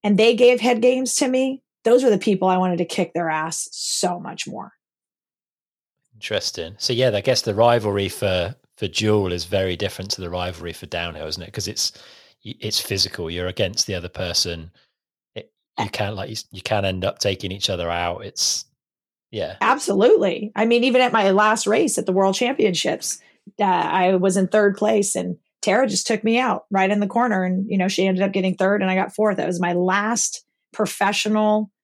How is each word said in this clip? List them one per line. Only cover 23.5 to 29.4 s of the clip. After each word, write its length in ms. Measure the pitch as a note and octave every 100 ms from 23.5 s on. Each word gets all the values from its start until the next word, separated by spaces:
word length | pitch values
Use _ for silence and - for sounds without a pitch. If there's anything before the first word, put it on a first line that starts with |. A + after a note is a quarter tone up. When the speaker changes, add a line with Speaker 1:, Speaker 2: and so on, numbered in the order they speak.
| -
Speaker 1:
uh, 40 |
I 500 | G3+ F3+ D#3 F#3 F#3 F#3+
was 200 | F#3+ F#3
in 120 | F#3+
third 280 | G#3+ G3+ G3
place 380 | G#3+ A3 G3+ F#3
and 200 | F3+ F3 _ _
Tara 260 | - G3+ C4
just 180 | F#3+ -
took 160 | G#3+
me 160 | A3 A#3
out 260 | B3+ F#3 -
right 200 | F#3+ F#3+
in 100 | G#3
the 60 | G3+
corner. 360 | A#3 B3 G3
And, 240 | F#3 F#3 G3+
you 80 | F#3+
know, 120 | F#3
she 180 | - F#3+
ended 160 | F#3
up 100 | G3
getting 220 | G3 F#3
third 260 | F3+ F#3+ G3+
and 100 | F#3+
I 40 |
got 200 | F#3 F#3
fourth. 220 | - G#3+
That 120 | F#3+